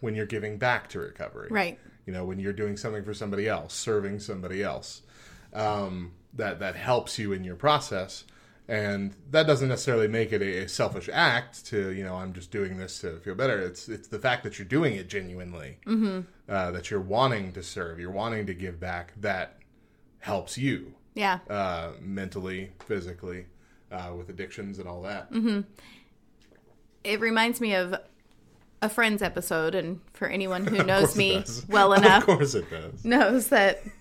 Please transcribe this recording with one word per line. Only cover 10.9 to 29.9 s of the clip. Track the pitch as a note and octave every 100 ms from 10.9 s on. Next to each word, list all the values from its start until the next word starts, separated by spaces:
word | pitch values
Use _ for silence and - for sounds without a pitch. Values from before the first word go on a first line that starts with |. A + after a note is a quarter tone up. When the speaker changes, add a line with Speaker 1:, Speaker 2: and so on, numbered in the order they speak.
| G2 G#2+
Speaker 1:
act | D3+ E3 A#2+ B2+ - -
to, | G#2 F#2+
you | F#2+ F#2+
know, | F#2
"I'm | F#2
just | F2+ -
doing | G#2+ F#2+ F#2
this | F#2 -
to | F2+ E2
feel | G#2 F#2
better." | C3 G#2
It's, | F2+ - -
it's | G#2 -
the | G#2
fact | C3 B2
that | G#2+ -
you're | F#2
doing | C#3+ D#3 G2
it | F2+
genuinely, | G2+ F2+ F2+ F2+ F2 D2 - G3+
Speaker 2:
Mm-hmm. | A3 G#3+ F#3 F3+ - -
Speaker 1:
uh, | G2 F2+
that | F2 -
you're | G2+
wanting | F#2 A2 C3 A2 F#2
to | F#2
serve, | E2+ G2+ E2 E2
you're | F2+
wanting | G2 A2+ A2 G2
to |
give | F2 F#2+ E2+
back, | F2+ F2 F2 G#2
that | G#2 F#2 - - _ _ _ _ _ _
helps | - G2 - A#2+
you. | C3+ G2 - - _ G#3+
Speaker 2:
Yeah. | G3 F3+ -
Speaker 1:
Uh, | G2+ F#2+ E2+ E2 -
mentally, | G2 G2 F#2+ G2 F#2 F#2 F#2 - -
physically, | G#2 F2+ F2 F#2 F2+ F2 - _ _ -
uh, | F#2 F2 F2
with | F2
addictions | F#2+ F#2+ - G2+ F#2+
and | F2+
all | F2
that. | F#2 G2+ -
Speaker 2:
Mm-hmm. | A3+ A3+ G3+ G3 - - - _ _ _ _ _ _ _ _ _ _
It | G#3 G#3+
reminds | A3+ A3+ A#3 A#3
me | A3+
of | F#3 F3+ F#3 - _ _ _ - - _ -
a | A3
Friends | A#3+ A3+ G#3
episode, | F3+ F3+ - E3 D#3+ F#3
and | E3